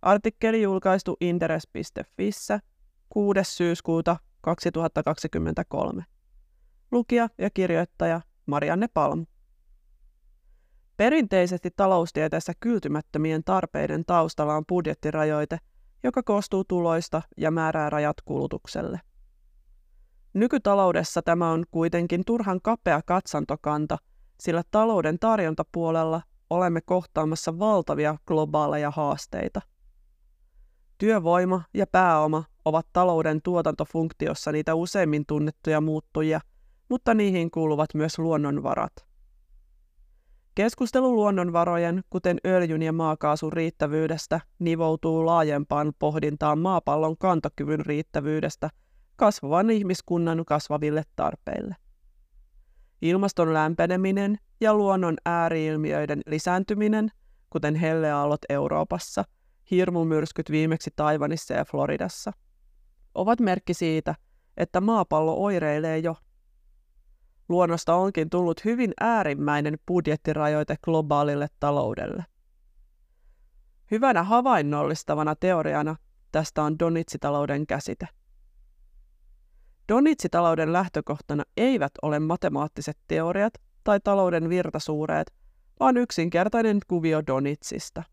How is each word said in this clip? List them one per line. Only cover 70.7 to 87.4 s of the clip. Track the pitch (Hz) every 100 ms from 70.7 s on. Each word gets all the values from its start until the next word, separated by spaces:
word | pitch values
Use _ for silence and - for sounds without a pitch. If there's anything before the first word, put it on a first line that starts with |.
| 151
globaalille | - 160 156 147 147 143 143 _
taloudelle. | 143 143 123 104 - - 170 _ _ _ _ _ - _ _ _ - _ _ - _ _ _
Hyvänä | 220 269 208
havainnollistavana | 180 233 254 226 147 147 147 160 - 151 151
teoriana | 151 185 180 156 147 151 156 _ _ _
tästä | 156 156 -
on | 151 160
donitsitalouden | 170 165 165 - 147 143 143 143 151
käsite. | 143 - - 175 - _ _ - _ - _ - - - _ - - _ _ - _ -
Donitsitalouden | 220 294 294 175 170 170 160 160
lähtökohtana | 175 185 - - 147 - 147 - -
eivät | 240 254 143 -
ole | 151 151
matemaattiset | 156 175 170 143 151 - 143 151 _
teoriat | 160 165 190 208 - _ _
tai | - 202
talouden | - 196 185 170 165
virtasuureet, | 180 165 156 - 151 151 156 160 _ - _ _ _
vaan | 262 240
yksinkertainen | 240 - 170 170 190 233 226 208 -
kuvio | 175 160 156 156
donitsista. | 131